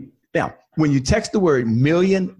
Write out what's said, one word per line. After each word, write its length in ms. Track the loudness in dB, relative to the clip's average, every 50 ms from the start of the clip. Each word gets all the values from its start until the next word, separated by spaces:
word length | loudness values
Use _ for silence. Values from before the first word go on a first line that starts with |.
| -20 -20 _ _ _ _ -4
Now, 220 | -4 -4 -4 -8 -14 _ _ -4
when 160 | -2 0 0
you 80 | 0 0
text 320 | 0 0 -2 -2 -2 -2
the 80 | -2 0
word 280 | 2 2 2 2 0 0
million 680 | 0 2 2 2 2 2 2 2 0 0 -2 -4 -8 -10